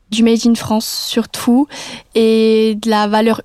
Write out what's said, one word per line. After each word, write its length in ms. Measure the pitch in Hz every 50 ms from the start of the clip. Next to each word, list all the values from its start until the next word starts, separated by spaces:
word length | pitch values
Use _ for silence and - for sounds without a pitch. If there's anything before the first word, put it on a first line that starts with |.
| _ _
du 120 | 214 220 226
Made 220 | 226 226 226 -
in 80 | 233 233
France 540 | 226 - - 220 220 - - - - - -
surtout, 580 | - 233 220 - - - - - 240 254 294 - - - - - - - - _ -
et 640 | 233 226 220 226 220 220 220 220 220 220 220 214 208
de 100 | - 226
la 180 | 214 208 214
valeur 340 | 208 214 214 226 226 220 - -